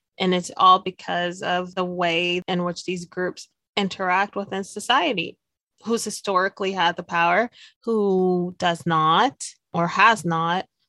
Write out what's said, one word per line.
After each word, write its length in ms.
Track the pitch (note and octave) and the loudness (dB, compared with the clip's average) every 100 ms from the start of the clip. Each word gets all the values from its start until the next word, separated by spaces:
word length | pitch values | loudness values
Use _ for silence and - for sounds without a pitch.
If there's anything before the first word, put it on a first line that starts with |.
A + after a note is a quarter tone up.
| _ - | _ -4
And 160 | F#3+ | 0
it's 160 | F3+ F3 - | 0 -2 2
all 240 | F#3 F#3 | 4 4
because 600 | F#3+ - - F3 F3 F#3 | 2 -10 -6 -4 -4 -4
of 340 | F3 F3+ F3+ | -4 -4 -4
the 100 | F#3 | -4
way 580 | F3+ F3 E3+ E3 F3 F3 F3+ | -4 -2 0 0 0 -2 -2
in 180 | F3+ | -2
which 200 | F3 E3+ | -2 -4
these 220 | - F3+ F3 | -6 -8 -8
groups 420 | F#3 F3 - - _ _ - | -6 -6 -6 -16 _ _ -4
interact 600 | F#3+ - F#3 F#3 G#3 G3+ | -4 -2 0 0 0 -4
within 280 | G3 F#3+ | -6 -8
society, 760 | G3 G#3 - B3+ E4+ F#3+ F3 - _ _ _ _ | -8 -6 0 2 2 -2 -6 -10 _ _ _ _
who's 200 | - A3+ | -4 -4
historically 680 | G#3+ - - F#3 F#3+ - F#3+ | -4 -6 -2 0 0 -2 -4
had 240 | F#3+ E3+ F3 | 0 0 0
the 60 | |
power, 460 | E3+ E3+ E3+ F#3 A#3+ - - _ | -4 0 2 2 0 -6 -20 _
who 680 | - A3 G3+ F#3 F#3 F3+ F3 - | -2 0 2 4 4 2 -2 -2
does 260 | F3 E3+ | -2 0
not 580 | E3+ D#3+ D#3 F3 B3+ - - - _ | 0 2 4 4 2 0 -12 -16 _
or 140 | E3+ E3+ | -2 0
has 380 | F#3 A3 G#3+ | 4 4 4
not, 420 | E3+ E3 E3 F3+ - _ | 0 -2 0 -2 -6 _